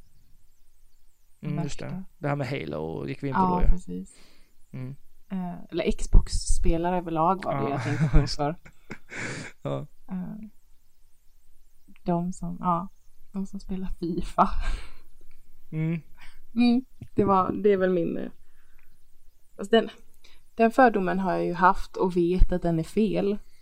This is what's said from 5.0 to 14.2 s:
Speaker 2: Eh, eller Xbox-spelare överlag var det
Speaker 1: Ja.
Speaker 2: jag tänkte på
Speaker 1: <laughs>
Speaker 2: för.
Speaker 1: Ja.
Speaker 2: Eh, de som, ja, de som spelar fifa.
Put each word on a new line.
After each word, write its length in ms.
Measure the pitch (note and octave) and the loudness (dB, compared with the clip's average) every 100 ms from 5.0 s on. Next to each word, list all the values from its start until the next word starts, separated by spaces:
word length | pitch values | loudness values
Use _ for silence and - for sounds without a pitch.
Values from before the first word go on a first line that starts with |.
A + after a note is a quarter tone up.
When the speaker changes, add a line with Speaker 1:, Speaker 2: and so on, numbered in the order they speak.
| - - - | -16 -16 -12
Speaker 2:
Eh, 240 | F#3+ F3+ F3 - | -10 -10 -12 -10
eller 200 | - - | -4 -2
Xbox-spelare 1040 | - - - - - - - F3+ E3 F3 F3+ | -2 8 8 8 0 6 6 8 6 2 0
överlag 460 | E3 D#3+ E3 F#3+ G3 | -2 0 2 2 -2
var 80 | C#3+ | -2
det 60 | |
Speaker 1:
Ja. 80 | C#3 | -2
Speaker 2:
jag 140 | C3+ | -2
tänkte 360 | A#2 C3 D#3 D3+ | -2 0 6 6
på 80 | C3+ | 6
Speaker 1:
<laughs> 80 | - | -2
Speaker 2:
för. 180 | D3 E3 - - - - - - - - - - | -2 -4 -12 -20 -16 -14 -14 -10 -8 -8 -12 -10
Speaker 1:
Ja. 260 | C#3+ C#3 D3 - - | -8 -8 -8 -14 -10
Speaker 2:
Eh, 260 | F#3 F3+ G#3+ G#3+ - - - - - - - - - - - - - - G3 | -10 -8 -12 -14 -18 -20 -20 -20 -20 -20 -20 -20 -20 -18 -18 -18 -20 -20 -10
de 300 | - E3+ F3+ | -2 -2 -2
som, 240 | F#3 F3 F3 | -6 -8 -4
ja, 280 | F3+ E3+ F#3+ - - - - | -2 -2 -2 -14 -18 -14 -12
de 140 | G3 G3+ | -8 -8
som 140 | G3 | -8
spelar 280 | - F#3 F#3 - | -8 -6 -4 -4
fifa. 500 | E3+ E3+ | -4 -4